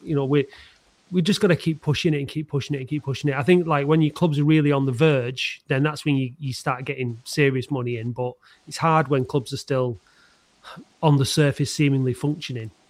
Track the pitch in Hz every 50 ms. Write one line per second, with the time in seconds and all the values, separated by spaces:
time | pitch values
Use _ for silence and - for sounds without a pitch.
0 | - - 156 139 139 131 143 147 135 - - - - - _ _ _ _ _ _
1 | _ _ 175 180 165 190 196 - - 180 165 - - 170 156 147 - 151 143 -
2 | - 170 156 143 139 127 - 156 156 - - 139 - - 147 135 131 - 151 151
3 | - 139 131 - - 147 135 139 135 180 180 180 170 165 156 143 139 143 156 165
4 | 156 147 - - 180 170 143 143 147 147 156 156 147 147 143 139 135 135 127 117
5 | 160 160 147 131 120 123 131 - - - - - _ - 147 131 143 151 151 139
6 | - 151 139 135 131 123 131 - 147 135 123 - - 151 131 123 123 127 139 131
7 | 127 120 117 117 - - - 156 143 139 131 131 120 - 143 127 123 123 120 113
8 | 110 120 117 123 123 123 - - _ _ _ _ _ - - - 156 165 160 160
9 | 156 127 147 135 127 - - 143 117 - 135 - - - 139 127 127 123 117 92
10 | _ _ _ _ _ _ _ _ _ _ _ _ - - - - - _ _ _
11 | - 156 147 135 135 - - 160 151 143 131 - 143 - - - 151 143 135 131
12 | 131 127 120 - - 147 151 170 - - 127 117 110 107 - _ _ _